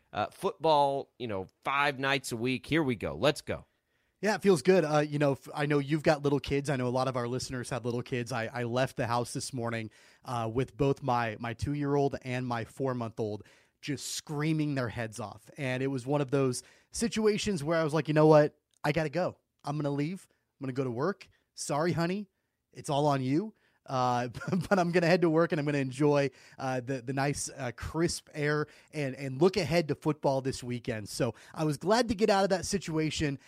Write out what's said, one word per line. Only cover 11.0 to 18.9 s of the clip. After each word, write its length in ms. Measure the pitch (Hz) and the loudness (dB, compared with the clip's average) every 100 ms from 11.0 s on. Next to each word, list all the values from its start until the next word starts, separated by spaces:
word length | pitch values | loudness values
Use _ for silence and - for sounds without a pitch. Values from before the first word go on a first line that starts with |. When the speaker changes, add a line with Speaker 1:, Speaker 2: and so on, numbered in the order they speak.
Speaker 2:
my, 320 | 139 120 117 107 | 0 0 0 -4
my 120 | 117 | -8
two-year-old 640 | 110 143 147 143 143 139 135 | -6 -4 -2 0 2 2 0
and 240 | 131 127 127 | -6 -4 -2
my 160 | 117 | -4
four-month-old 800 | 110 - 135 123 113 - 110 104 - _ _ _ | -6 -6 -4 -4 -6 -4 -6 -6 -12 _ _ _
just 340 | - 135 - - | -8 -8 -6 -10
screaming 580 | - 147 156 156 151 | -6 -2 0 0 0
their 140 | 135 120 | -2 -4
heads 320 | 120 113 107 | -4 -8 -8
off. 220 | 101 - - - | -10 -12 -18 -8
And 260 | 135 127 | -4 -2
it 40 | 135 | -2
was 200 | 135 123 | -2 0
one 140 | 147 | 0
of 100 | 131 | 2
those 320 | 139 131 123 - - _ | 2 2 0 -8 -20 _
situations 720 | - 226 214 214 208 208 180 | -4 -2 2 2 2 0 -2
where 160 | 147 165 | 0 0
I 60 | |
was 100 | 160 | 2
like, 140 | 156 151 | 2 2
"You 60 | |
know 140 | 151 151 | 6 10
what? 280 | 156 147 - _ _ | 10 8 0 _ _
I 80 | 151 | -2